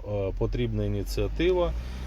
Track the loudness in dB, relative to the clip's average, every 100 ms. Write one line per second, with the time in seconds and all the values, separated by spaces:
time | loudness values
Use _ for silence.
0 | -2 -2 0 0 0 2 0 0 0 0
1 | -2 0 -2 2 2 4 2 -2 -6 -8